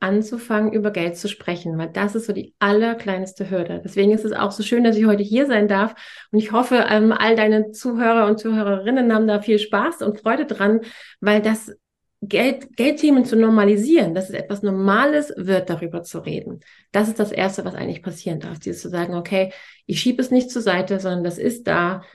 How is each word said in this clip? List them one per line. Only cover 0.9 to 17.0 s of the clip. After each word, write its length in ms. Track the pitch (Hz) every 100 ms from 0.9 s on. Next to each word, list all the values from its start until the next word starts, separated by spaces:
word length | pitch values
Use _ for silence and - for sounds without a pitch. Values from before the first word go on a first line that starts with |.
Geld 260 | 196 170 170
zu 140 | 202
sprechen, 480 | - - 175 170 160
weil 100 | 165
das 260 | 185 202
ist 120 | 226 220
so 80 |
die 180 | 190 - _
allerkleinste 880 | 202 208 226 226 202 185 190 - 180
Hürde. 320 | 185 175 175
Deswegen 280 | 185 196 202
ist 160 | 220 214
es 60 |
auch 180 | - 202
so 120 | 202
schön, 220 | 214 240
dass 140 | 233 208
ich 80 | 220
heute 160 | 202
hier 240 | 202 233 285
sein 200 | 214 208
darf. 280 | 196 220 - - - -
Und 100 | 214
ich 120 | 214
hoffe, 320 | 220 254 247 -
ähm, 200 | 214 220
all 240 | - 220
deine 360 | 226 214 214 214
Zuhörer 560 | - 254 233 226 226 208
und 120 | 214
Zuhörerinnen 760 | 226 220 202 196 202 262 240
haben 120 | 220 220
da 140 | 208
viel 180 | 208 208
Spaß 440 | 208 208 285 -
und 180 | 208 208
Freude 240 | 220 269
dran, 380 | 294 196 202 220 220 - - -
weil 180 | 196 214
das 340 | 220 220 - - _ _ _ _
Geld, 560 | 196 185 254 269 - -
Geldthemen 480 | 262 294 302 262
zu 120 | 247 226
normalisieren, 800 | 226 220 202 208 247 330 170
dass 160 | 180 190
es 40 |
etwas 280 | - - 202
Normales 680 | 202 190 196 214 285 302 294 -
wird, 320 | 180 185 180
darüber 340 | 165 170 165
zu 160 | - -
reden. 420 | - 156 - - - _ _
Das 180 | 202